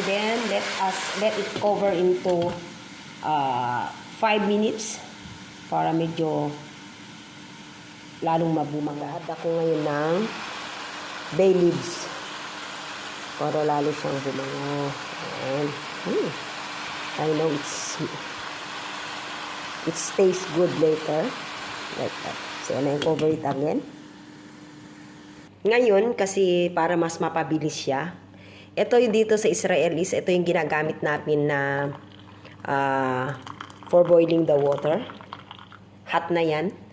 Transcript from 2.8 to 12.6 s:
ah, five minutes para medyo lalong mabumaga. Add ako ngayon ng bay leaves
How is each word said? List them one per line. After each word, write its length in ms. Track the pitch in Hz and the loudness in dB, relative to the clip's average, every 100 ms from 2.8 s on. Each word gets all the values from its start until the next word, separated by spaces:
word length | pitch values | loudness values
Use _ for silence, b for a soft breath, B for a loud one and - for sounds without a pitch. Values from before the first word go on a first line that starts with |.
| - - - - | -16 -16 -16 -6
ah, 720 | - 151 135 123 123 120 98 - - - | 0 2 2 0 0 -2 -4 -8 -12 0
five 240 | 220 214 202 | 2 2 2
minutes 560 | 208 220 - - - - - - - - - - | 2 2 0 -6 -8 -12 -16 -16 -16 -16 -16 -4
para 240 | 160 160 | 0 2
medyo 560 | 165 165 165 156 151 147 147 147 - - - - - - - - - - - - - - - | 2 0 0 0 0 -2 -4 -12 -16 -16 -16 -16 -18 -18 -18 -18 -18 -18 -18 -18 -18 -16 -6
lalong 320 | 165 165 165 156 | 0 2 4 2
mabumaga. 640 | 143 147 147 147 143 165 | 0 -2 -4 -4 -6 -8
Add 160 | - 160 | -8 -4
ako 160 | 170 | -2
ngayon 320 | 165 165 160 | 2 2 2
ng 320 | 151 147 156 175 220 - - - - - - - - - - - | 2 2 2 2 0 -4 -8 -10 -10 -10 -10 -12 -12 -12 -4 4
bay 160 | 190 | 6
leaves 560 | 180 175 147 123 - - - - - - - | 8 6 4 -2 -6 -8 -8 -10 -10 -10 -10